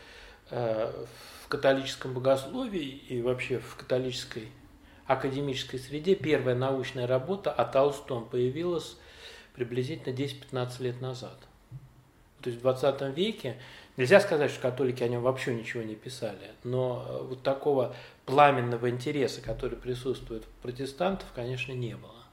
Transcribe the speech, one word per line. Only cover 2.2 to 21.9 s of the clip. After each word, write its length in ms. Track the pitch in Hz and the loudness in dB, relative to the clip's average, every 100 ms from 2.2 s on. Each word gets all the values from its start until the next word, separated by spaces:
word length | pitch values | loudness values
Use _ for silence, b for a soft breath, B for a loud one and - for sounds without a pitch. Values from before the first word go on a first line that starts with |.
| 135 131 - 254 254 190 | 4 4 2 -4 -2 -4
и 400 | 139 139 - 123 | -4 -8 -6 0
вообще 380 | 120 123 - 120 | 0 0 0 -4
в 160 | - - | -4 -10
католической 760 | - 127 127 123 - 120 113 - - - B B B | -2 0 0 -4 -8 -10 -12 -16 -20 -20 B B B
академической 720 | 131 139 131 143 127 - 127 | 2 0 -2 -2 -4 -6 -8
среде 380 | - 151 170 190 | -8 -2 2 2
первая 400 | 156 135 127 123 | 4 4 4 2
научная 520 | 131 135 123 131 123 | 2 0 -2 -2 2
работа 440 | 131 156 196 147 | 2 0 -2 0
о 140 | - 117 | 0 4
Толстом 600 | 135 143 143 - 120 113 | 6 4 2 -4 -6 -2
появилась 720 | 123 123 151 175 160 - - B B B B B | 0 0 0 -2 -2 -4 -14 B B B B B
приблизительно 600 | - 117 123 127 123 135 | -6 -4 -2 -2 -4 -4
десять-пятнадцать 680 | 127 139 - - 127 123 - | -2 -4 -6 -6 -4 -4 -4
лет 200 | 123 123 | -4 -4
назад. 360 | 131 120 101 - - - - 131 - - - _ - - | -6 -8 -12 -14 -20 -20 -18 -18 -18 -20 -20 _ -20 -10
То 80 | 127 | -8
есть 100 | 117 | 0
в 20 | |
двадцатом 520 | 131 127 143 135 139 | 2 4 2 2 -2
веке, 440 | 143 214 214 127 113 B B B - | 0 -2 -2 -6 -8 B B B 0
нельзя 240 | 127 190 | 8 8
сказать, 320 | - 156 131 | 8 2 2
что 100 | - | 0
католики 420 | 127 127 127 123 | -2 0 0 0
о 40 | 120 | 0
нём 160 | 120 | 2
вообще 320 | 127 131 139 117 | 0 0 0 -4
ничего 280 | - 120 | -4 -6
не 120 | 110 107 | -6 -8
писали, 560 | 127 - 110 95 104 - | -12 -8 -8 -8 -14 -12
но, 420 | 123 127 127 123 127 | -4 0 0 -2 -6
э, 160 | 131 | -8
вот 200 | 131 127 | -6 -4
такого 520 | 139 135 151 135 120 B B B - | -2 0 2 2 2 B B B 2
пламенного 640 | 139 143 127 120 117 123 | 8 8 8 2 0 0
интереса, 520 | 123 151 147 117 - | 0 -2 2 0 0
который 360 | 117 110 123 120 | -8 -4 -4 -6
присутствует 680 | 123 123 131 117 - 113 | -6 -4 -2 -4 -6 -10
у 180 | - - | -12 -12
протестантов, 680 | 123 123 135 - 180 190 - | -10 -6 -6 -2 0 -2 -6
конечно, 380 | 127 123 127 131 | -8 -6 -4 -6
не 240 | 127 117 | -4 -6